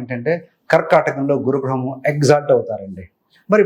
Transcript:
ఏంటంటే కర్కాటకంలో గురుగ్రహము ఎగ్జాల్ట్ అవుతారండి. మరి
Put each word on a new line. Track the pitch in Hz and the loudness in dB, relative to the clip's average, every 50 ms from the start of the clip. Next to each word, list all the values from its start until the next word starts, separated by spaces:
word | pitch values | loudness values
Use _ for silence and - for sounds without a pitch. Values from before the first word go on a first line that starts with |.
ఏంటంటే | 123 120 127 123 117 147 165 175 175 - _ _ _ - 160 | -8 -8 -8 -6 -4 -4 -4 -4 -6 -10 _ _ _ 0 2
కర్కాటకంలో | 165 - - 180 160 - 151 135 139 135 143 143 135 113 | 2 2 4 2 2 2 2 -2 -2 -2 0 0 0 0
గురుగ్రహము | 127 135 139 131 131 131 131 127 131 135 135 - 147 | 0 -2 -2 -2 -4 -4 -4 -4 -6 -6 -6 -4 -4
ఎగ్జాల్ట్ | 147 147 147 127 147 147 143 - 131 | -2 2 4 4 4 4 4 2 2
అవుతారండి. | 120 110 - 110 101 98 98 95 92 92 - _ _ _ _ _ _ _ - 196 | 2 0 -2 -6 -10 -10 -12 -14 -14 -16 -18 _ _ _ _ _ _ _ 0 2
మరి | 214 202 | 2 4